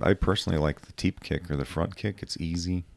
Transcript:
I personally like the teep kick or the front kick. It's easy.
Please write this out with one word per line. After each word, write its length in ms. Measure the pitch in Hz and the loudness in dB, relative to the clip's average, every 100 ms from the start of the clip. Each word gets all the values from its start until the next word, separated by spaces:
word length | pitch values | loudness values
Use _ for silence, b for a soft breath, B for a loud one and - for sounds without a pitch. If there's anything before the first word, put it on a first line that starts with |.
I 140 | - | 2
personally 440 | 98 - 98 - 80 | 4 4 2 2 2
like 220 | 76 71 | 2 0
the 100 | - | -8
teep 280 | - 90 - | -4 -2 -2
kick 260 | - 76 - | -4 -4 -2
or 60 | 71 | -4
the 80 | |
front 300 | 67 - 87 - | -2 -2 -2 -2
kick. 260 | 104 101 | -6 -6
It's 140 | - - | -8 -6
easy. 440 | 80 85 87 90 - | -4 -2 -2 -2 -4